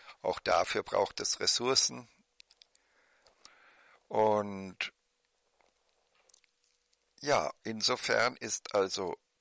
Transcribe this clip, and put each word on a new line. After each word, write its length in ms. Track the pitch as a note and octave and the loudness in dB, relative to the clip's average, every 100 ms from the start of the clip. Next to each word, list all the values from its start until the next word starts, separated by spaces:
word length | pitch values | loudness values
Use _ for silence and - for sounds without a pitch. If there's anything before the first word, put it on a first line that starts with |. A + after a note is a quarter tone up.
| - - | -20 -6
Auch 180 | - F2 | -4 -2
dafür 440 | - E2+ F#2 G#2+ | 2 2 2 -2
braucht 380 | G2 G2+ G2 - | 0 0 0 -2
es 180 | G2+ - | -6 -2
Ressourcen. 720 | G#2 - A#2+ C3 - B2 A#2 _ _ _ - _ - _ _ _ _ _ _ _ - - - _ _ _ _ | 0 0 2 2 0 -4 -16 _ _ _ -20 _ -20 _ _ _ _ _ _ _ -20 -20 -20 _ _ _ _
Und 840 | A2 G#2+ G#2 G2+ G2 F#2+ - - _ _ _ _ _ _ _ _ _ _ _ _ _ _ - _ _ _ _ _ _ _ _ | 2 4 4 0 -6 -10 -8 -10 _ _ _ _ _ _ _ _ _ _ _ _ _ _ -20 _ _ _ _ _ _ _ _
ja, 300 | C#3+ B2 D2 - | 0 2 2 -4
insofern 720 | A2 A2 G#2+ B2+ - A2+ A#2+ B2+ | -8 -4 -2 -2 0 2 2 0
ist 400 | A#2 - - G#2 | -8 -8 0 2
also 420 | F#2+ G2+ F#2 - _ _ | 2 0 -6 -6 _ _